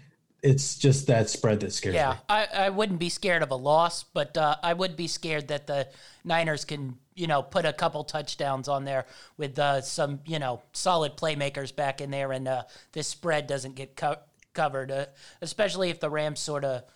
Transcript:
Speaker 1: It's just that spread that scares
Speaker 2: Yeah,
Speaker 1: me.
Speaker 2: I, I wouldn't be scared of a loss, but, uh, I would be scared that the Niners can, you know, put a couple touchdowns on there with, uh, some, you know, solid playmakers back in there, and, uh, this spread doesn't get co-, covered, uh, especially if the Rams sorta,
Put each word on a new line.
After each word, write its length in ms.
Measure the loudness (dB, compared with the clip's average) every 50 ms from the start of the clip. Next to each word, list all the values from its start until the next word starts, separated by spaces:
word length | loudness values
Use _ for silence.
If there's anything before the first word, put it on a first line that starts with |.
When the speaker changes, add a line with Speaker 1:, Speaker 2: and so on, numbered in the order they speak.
| -16 -20 _ _ _ _ _ _
Speaker 1:
It's 360 | 6 6 6 6 4 -2 0 4
just 280 | 6 6 6 6 4 4
that 200 | 4 4 4 2
spread 320 | 0 2 2 2 2 2
that 120 | 0 -2
scares 220 | -4 -4 -2 0 2
Speaker 2:
Yeah, 180 | 2 2 2
Speaker 1:
me. 60 | 0 -2 -2 0
Speaker 2:
I, 160 | 2 2 2 0 0
I 140 | 0 0 2
wouldn't 280 | 2 0 0 0 0 -2
be 120 | -2 -2
scared 320 | -4 -2 0 2 2 2
of 80 | 2 0
a 60 | -2
loss, 460 | 0 2 4 6 6 6 4 0 -4
but, 360 | -10 _ -4 -4 -2 -2 0 2
uh, 180 | 2 2 2 2
I 100 | 0 0
would 240 | 0 0 0 -2 -2
be 100 | -4 -6
scared 420 | -6 -6 -4 -4 -2 -2 -2 -2 -4
that 180 | -6 -6 -4
the 200 | -2 -2 -2 -2 -4 -6 -20 -20 -20 -20 -10 -4
Niners 400 | 0 0 2 2 2 0 -2 -4
can, 320 | -6 -8 -8 -8 -8 -10 -12 _ _ -10
you 120 | -6 -2
know, 160 | 0 2 0
put 240 | 0 0 0 0 2
a 80 | 0 0
couple 280 | 0 0 -2 -2 -2 -6
touchdowns 640 | -6 -6 -6 -6 -6 -6 -4 -2 -2 -2 -2 -2
on 180 | -2 -2 -2 -2
there 200 | -2 -4 -4 -4 -6 -10 -20 -20 -16 _
with, 220 | -8 -8 -4 0 2
uh, 240 | 2 2 2 2
some, 380 | -2 -4 -2 -2 -2 -2 -2 -6 -8
you 140 | -6 -6 -4
know, 240 | -2 -4 -4 -6 -8 _
solid 460 | -8 -2 2 2 2 2 2 0 -2 -2
playmakers 580 | -2 -2 0 0 -2 -2 -4 -4 -8 -6 -4
back 240 | -4 -2 -2 -2 -4
in 100 | -6 -6
there, 220 | -4 -4 -4 -2
and, 160 | -4 -4 -2 -2
uh, 140 | -2 -4 -4 -8 -14 -20 -20 _
this 140 | -10 -8 -8
spread 400 | -8 -8 -4 -2 0 0 0 0
doesn't 280 | -2 -4 -6 -6 -8 -12
get 220 | -12 -14 -14 -8
co-, 200 | -4 -2 -2 -2 -4 -8 _ _ _ _ _ -4
covered, 360 | -2 0 0 0 -2 -4 -4
uh, 160 | -4 -4 -4 -6 -8 -18 -20 -20 -16 -12
especially 480 | -10 -6 0 0 0 2 2 0 0 0
if 100 | 0 -2
the 80 | -2 -2
Rams 320 | 0 0 -2 -2 -4 -4
sorta, 440 | -4 -4 -2 -2 -2 -2 -2 -4 -6 -12 _